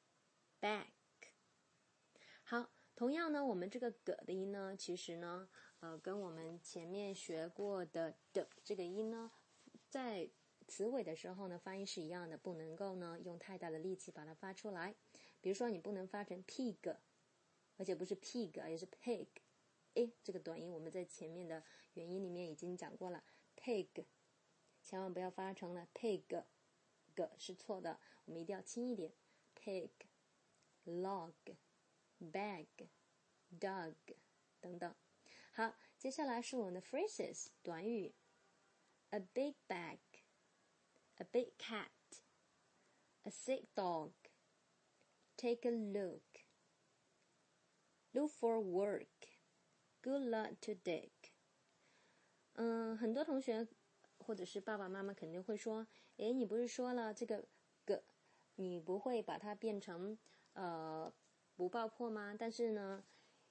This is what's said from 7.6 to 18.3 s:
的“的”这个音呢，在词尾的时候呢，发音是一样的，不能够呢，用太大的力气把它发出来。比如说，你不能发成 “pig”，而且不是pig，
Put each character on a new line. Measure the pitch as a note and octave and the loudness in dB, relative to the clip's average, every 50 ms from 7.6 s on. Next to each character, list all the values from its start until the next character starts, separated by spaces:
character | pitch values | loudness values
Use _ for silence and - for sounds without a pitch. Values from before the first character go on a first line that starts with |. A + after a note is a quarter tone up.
| G3+ G3+ G3+ F#3 F3 | 0 0 2 0 0
的 | D#3 - E3+ E3 D#3 - - _ _ - | 0 0 0 0 0 0 -6 _ _ 0
“的” | G3 - - - - - | 0 0 0 -4 -16 -6
这 | - G#3 | -4 -2
个 | F#3+ F3 | -2 -2
音 | F3 F#3 G#3 A3 A3 | -2 0 0 0 0
呢， | A3+ A3+ A3+ A3+ - - - _ - - - - - - - _ | 0 -2 -4 -8 -10 -14 -20 _ -20 -20 -20 -20 -20 -20 -20 _
在 | - C4+ C4 A#3+ G#3+ F#3 D#3+ - - _ _ _ _ _ - - | -4 -2 0 0 0 0 -2 -2 -6 _ _ _ _ _ -16 -12
词 | - - G3 | -2 0 2
尾 | A#3 C4 C4 G3+ | 2 4 2 2
的 | E3 D#3+ | 0 -2
时 | D#3+ - F3 F#3 | -4 -4 -6 -6
候 | F#3+ G3+ F#3 | -4 -4 -4
呢， | F3 F3 | -4 -4
发 | - F#3+ F#3+ | -4 -4 -4
音 | G3 G3 | -2 -2
是 | G3 - G3 | -2 -2 -2
一 | E3 F#3 | -2 -2
样 | F3 F3+ F3 E3 | -2 -4 -4 -4
的， | D#3 - | -6 -6
不 | - F#3+ F3 | -4 -4 -4
能 | D#3+ D#3 D#3+ D#3+ | -4 -4 -6 -4
够 | F3+ G3+ G3 F#3 | -2 -2 -2 0
呢， | F#3 F3 E3+ E3 E3 | -2 -4 -4 -4 -6
用 | E3+ F3+ E3+ E3+ | -6 -6 -8 -8
太 | - - F#3+ F3 | -8 -8 -8 -4
大 | F3+ E3 | -4 -2
的 | D#3+ D#3+ | -2 0
力 | D#3+ F#3+ F#3 | 0 -2 -2
气 | F#3 - - - | -2 -4 -10 -10
把 | E3 D3+ | -10 -10
它 | D#3 D#3+ | -10 -10
发 | - - F#3+ F#3+ | -8 -8 -8 -8
出 | - - G#3+ | -6 -6 -4
来。 | G3 E3+ E3+ G3 G#3+ - _ _ - - - - - _ | -2 -2 -2 -2 -4 -8 _ _ -20 -20 -20 -20 -20 _
比 | - F#3 | 2 2
如 | G3 | 4
说， | G3 B3 A#3+ | 4 4 2
你 | G#3+ E3+ | 2 0
不 | D#3+ G3 G#3 | 0 -2 -2
能 | F#3+ F#3 | -2 -2
发 | F#3+ - G3+ G3+ | -2 -2 -4 -2
成 | - F3+ F3+ F#3 | -2 -4 -6 -6
“pig”， | - - - C4 A#3+ - - - F3 - - - _ _ _ _ _ _ _ _ _ _ _ _ _ _ | -8 -2 0 0 0 0 0 -2 -2 -2 -2 -8 _ _ _ _ _ _ _ _ _ _ _ _ _ _
而 | - F#3+ | -6 2
且 | F#3 F3+ | 2 2
不 | D#3 F#3 | 2 2
是 | F3+ G3+ | 0 0
pig， | F#3+ - - | -2 -2 -4